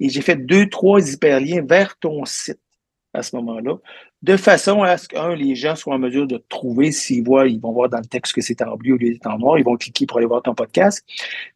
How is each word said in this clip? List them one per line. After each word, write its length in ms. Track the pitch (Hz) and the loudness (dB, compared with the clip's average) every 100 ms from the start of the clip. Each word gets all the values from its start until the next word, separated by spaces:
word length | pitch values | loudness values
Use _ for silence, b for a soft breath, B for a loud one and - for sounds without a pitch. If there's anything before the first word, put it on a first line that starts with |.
et 80 | 139 | -4
j'ai 140 | 135 | -2
fait 140 | 135 151 | 0 0
deux, 320 | 127 190 202 | 2 2 2
trois 440 | - 190 202 151 | 2 4 4 2
hyperliens 500 | 139 151 135 139 175 135 | 2 2 2 0 -2 2
vers 300 | 175 196 - | 2 2 -2
ton 260 | 165 151 | -6 -6
site 360 | 131 - - - _ _ _ _ _ | -8 -10 -12 -14 _ _ _ _ _
à 80 | - | -10
ce 120 | - 120 | -8 -8
moment-là, 400 | 117 113 120 175 B B B _ | -8 -8 -6 -8 B B B _
de 160 | - 190 | 2 4
façon 460 | 196 175 196 208 | 6 4 4 2
à 160 | 185 180 | 2 0
ce 100 | - | -2
que, 80 | 151 | -8
un, 180 | 165 | -6
les 200 | 165 139 | -2 -2
gens 220 | 131 151 156 | -2 -2 -4
soient 180 | - | -4
en 40 | 135 | -4
mesure 280 | 127 131 139 | -2 -2 -2
de 180 | 120 - | -4 -8
trouver, 440 | - 127 120 151 | -10 -4 0 0
s'ils 320 | 143 - 123 | 0 -2 -2
voient, 240 | 117 135 131 | 4 4 4
ils 100 | 113 | 0
vont 140 | 117 | -4
voir 160 | 117 123 | -2 0
dans 100 | 120 | -2
le 60 | |
texte 300 | 113 127 - | -6 -8 -6
que 80 | - | -4
c'est 180 | - 120 | -4 -4
en 140 | 113 110 | -6 -4
bleu 180 | 117 | 0
au 20 | 127 | 0
lieu 120 | 120 | 0
d'être 140 | 117 113 | -2 -6
en 120 | 110 | -2
noir, 200 | 123 156 | 2 4
ils 60 | |
vont 120 | 123 120 | 2 0
cliquer 280 | - - | -2 -4
pour 140 | 135 120 | -2 0
aller 80 | 117 | 0
voir 160 | 120 | 0
ton 120 | - | -2
podcast. 500 | 113 113 - 196 - - B B B B | -4 -2 2 2 2 -8 B B B B